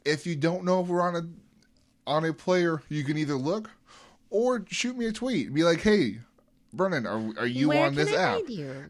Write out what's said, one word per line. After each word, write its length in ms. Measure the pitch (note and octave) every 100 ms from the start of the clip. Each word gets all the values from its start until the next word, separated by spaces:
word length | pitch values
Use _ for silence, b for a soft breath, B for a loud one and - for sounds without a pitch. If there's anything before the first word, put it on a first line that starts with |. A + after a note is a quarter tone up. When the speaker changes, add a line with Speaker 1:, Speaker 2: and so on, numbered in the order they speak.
| C#3+
Speaker 1:
if 200 | D3 F3
you 100 | D3+
don't 280 | D#3+ F3+
know 160 | F3+ F#3
if 60 | F3+
we're 140 | F3
on 140 | F3 F3
a, 120 | E3+ - - _ _ _ _ _ -
on 140 | D3+
a 80 | D#3+
player, 500 | D#3+ - F3+ F3 D#3 -
you 160 | D3+
can 140 | C#3 D3+
either 160 | D3
look 360 | C#3 C#3 G#3 A3 - B B B B _
or 340 | G3+ B3 B3 F#3
shoot 260 | - A#3+ B3+
me 100 | A3+
a 60 |
tweet. 400 | A3 B3+ G3+ A2
Be 120 | C#3
like, 160 | E3+ E3
"Hey, 380 | G#3+ G#3 B2 G#2+ - _ _ _ _
Brennan, 340 | - F#3+ D#3 G2+
are, 260 | A2 A2 -
are 60 | A#2+
you 220 | B2+ D3
Speaker 2:
Where 160 | - -
Speaker 1:
on 80 |
this 140 | C#3 D3+
Speaker 2:
can 80 | -
I 40 |
Speaker 1:
app?" 120 | F#4 -
Speaker 2:
find 120 | E4+
you? 340 | G#3 C#3 C3+